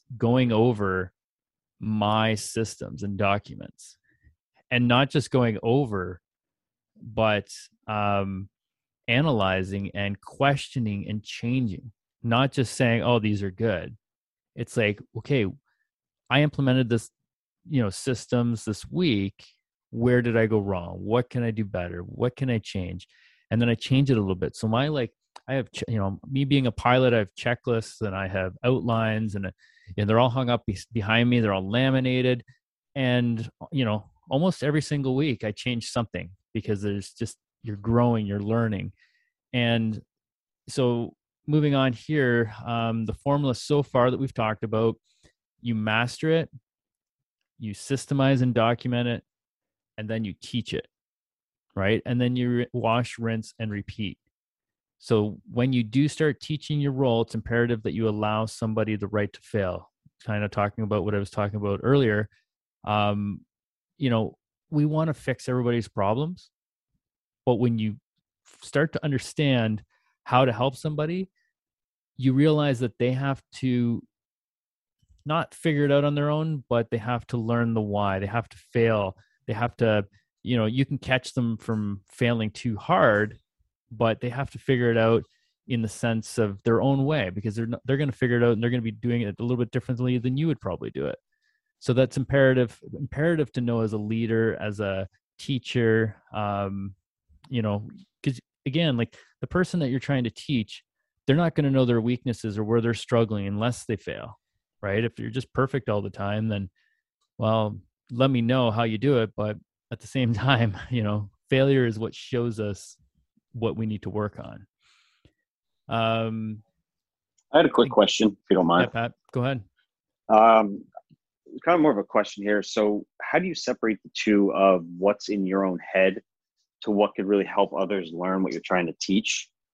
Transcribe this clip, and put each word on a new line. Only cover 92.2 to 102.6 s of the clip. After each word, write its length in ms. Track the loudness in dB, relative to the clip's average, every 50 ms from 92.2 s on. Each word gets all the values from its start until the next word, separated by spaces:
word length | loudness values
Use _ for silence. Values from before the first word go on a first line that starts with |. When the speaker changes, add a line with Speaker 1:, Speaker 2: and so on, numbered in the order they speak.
| -2 0 4 6 6 6 6 4 2 0 -2 -12 -18 -14 -12
Speaker 1:
imperative 540 | -10 -10 -8 -4 -2 0 0 2 0 0 -2 -2
to 80 | -4
know 200 | -2 0 0 0
as 120 | 0 0 -2
a 40 |
leader, 580 | -4 -4 -2 -2 -2 0 0 2 2 2 2 0 -2
as 200 | -4 -6 -6 -4
a 280 | -4 -4 -2 -4 -6 -8 _ _ _ _ _
teacher, 800 | -14 -6 -4 -4 -4 -4 -2 0 2 4 4 4 4 2 0 -4 _ _ _ -8
um, 640 | -6 -4 -2 -2 -2 -4 -4 -6 -8 -8 -10 -12 _ _ _ _ _ _ _ _ _ _ -6
you 120 | -4 -2
know, 260 | -2 0 -2 -4 -6 -10 -18 -20 -20 _ _ _ -4
'cause 160 | -4 -4 -4 -8 _ _ _ -8
again, 320 | -4 -2 0 0 0 0
like, 200 | 0 -2 -4 -6 -14 -20 _ _ -14
the 60 | -10
person 320 | -4 0 0 0 0 -2 -2
that 80 | -2 -2
you're 100 | -2 -2
trying 240 | -2 -2 0 0 0
to 60 | -2
teach, 540 | -4 -8 -6 -2 -2 -2 -2 -4 -8 -20 _ _ _ _ _ _ _ _ 0
they're 80 | 2 2
not 200 | 4 2 0 2
gonna 140 | 0 2 2
know 160 | 4 4 4
their 160 | 4 4 2
weaknesses 560 | 2 0 -2 -2 -2 -4 -4 -4 -4 -6 -4
or 60 | -4